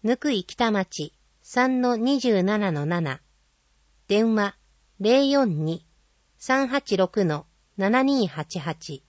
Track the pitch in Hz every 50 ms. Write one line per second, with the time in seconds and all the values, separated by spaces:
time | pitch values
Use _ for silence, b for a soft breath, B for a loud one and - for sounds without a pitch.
0 | - 214 247 254 - 294 262 202 175 - - - 240 226 214 202 190 _ - -
1 | 151 147 _ _ _ _ _ _ _ - - 247 247 262 262 254 247 247 247 226
2 | 226 254 285 277 233 254 220 190 180 190 214 214 208 190 165 147 147 156 175 175
3 | 165 147 131 - _ _ _ _ _ _ _ _ _ _ _ _ _ _ _ _
4 | _ _ 196 208 226 226 220 214 208 202 - _ _ _ _ _ _ _ _ _
5 | 190 214 240 269 277 269 277 277 269 220 165 147 156 156 165 165 _ _ _ _
6 | _ _ _ _ _ _ _ _ - - 262 269 269 254 254 285 - - 208 185
7 | 190 175 - 214 196 170 151 147 - _ _ _ _ _ _ - 190 196 220 254
8 | 269 269 277 269 220 170 - 156 151 _ - 180 139 165 156 - - - 147 131
9 | _